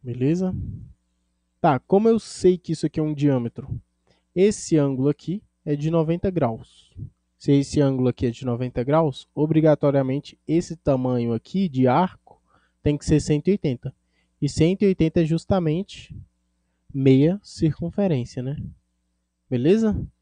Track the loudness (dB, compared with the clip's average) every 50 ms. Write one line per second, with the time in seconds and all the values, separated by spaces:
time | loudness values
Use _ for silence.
0 | _ -12 -6 -2 0 0 0 0 -2 -2 -4 -6 -8 -8 -10 -12 -14 -18 -20 _
1 | _ _ _ _ _ _ _ _ _ _ _ _ 0 0 0 0 _ _ 2 2
2 | 4 4 2 2 -2 -6 -16 2 2 2 2 2 _ -8 -6 -4 -4 -4 _ -2
3 | -2 -2 -2 0 2 2 2 2 -2 -4 _ -10 -12 -12 -12 -12 -12 _ _ _
4 | _ _ _ _ _ _ _ 2 2 2 2 -2 -4 0 2 2 2 2 0 0
5 | 0 -2 -2 _ -6 -8 -8 -8 _ _ _ _ _ -6 -6 -2 -2 -2 0 0
6 | 0 0 -2 -2 -2 -4 -2 0 -2 -2 -2 -4 -12 _ _ _ _ _ _ -16
7 | -16 -16 _ _ _ _ _ _ 0 2 2 2 2 0 0 0 2 2 2 2
8 | 0 0 0 0 -2 -4 -4 -4 -6 -6 -4 -4 -6 -6 -4 -6 -2 0 2 2
9 | 2 0 -2 -8 -16 _ _ -4 -2 2 2 4 4 4 4 4 2 2 2 2
10 | 0 0 -2 -4 -6 -10 -20 _ _ -2 -2 -2 -2 -4 -12 -8 _ -2 0 0
11 | 0 -2 -2 -2 -2 -2 -4 -4 _ -6 -4 -2 -2 -2 0 2 4 4 4 4
12 | 2 0 -2 -10 _ _ -20 _ _ _ _ _ _ _ _ _ _ -2 -2 -2
13 | 0 2 2 2 2 2 -2 0 2 0 0 0 _ -4 -4 -4 _ -14 -14 _
14 | _ _ _ _ _ _ _ _ -4 -4 0 2 2 2 2 2 2 0 2 _
15 | 0 0 2 0 0 2 0 -2 -2 _ -2 0 0 0 -2 -2 -4 _ -12 -20
16 | -20 -18 -18 -20 -20 _ _ _ _ _ _ _ _ _ _ _ _ _ -6 0
17 | 4 4 6 6 6 2 0 -2 _ -16 -8 -2 -2 -2 -2 -2 -8 -8 -4 -2
18 | -2 0 0 -2 -4 -6 -8 -10 -8 -8 -8 -10 -12 -14 -16 _ _ _ _ _
19 | _ _ _ _ _ _ _ _ _ _ -4 0 2 2 2 4 2 0 -2 -2
20 | -6 -8 _ _